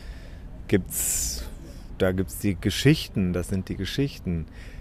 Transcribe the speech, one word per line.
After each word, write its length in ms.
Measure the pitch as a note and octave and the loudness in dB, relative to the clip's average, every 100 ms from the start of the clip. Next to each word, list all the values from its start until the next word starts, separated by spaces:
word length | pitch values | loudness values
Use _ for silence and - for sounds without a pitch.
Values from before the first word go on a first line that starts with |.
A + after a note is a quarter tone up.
| - - - - - - - | -10 -12 -12 -12 -12 -10 2
gibt's, 760 | G3+ - - - - - - - - - - - - | 2 4 -2 0 0 0 -4 -6 -10 -12 -12 -10 0
da 140 | F#2 | 2
gibt's 280 | F#2 F#2 - | 2 0 0
die 160 | G2+ F2+ | 0 2
Geschichten, 760 | G#2 - C3+ D#3 - - F#2 | 0 4 6 6 4 0 2
das 160 | F2 F2 | 2 0
sind 200 | F#2+ F#2 | -2 -2
die 60 | - | -4
Geschichten. 680 | F#2+ - C#3 - - E2 D#2 - - - | -2 0 0 0 -2 -2 -2 -10 -14 -12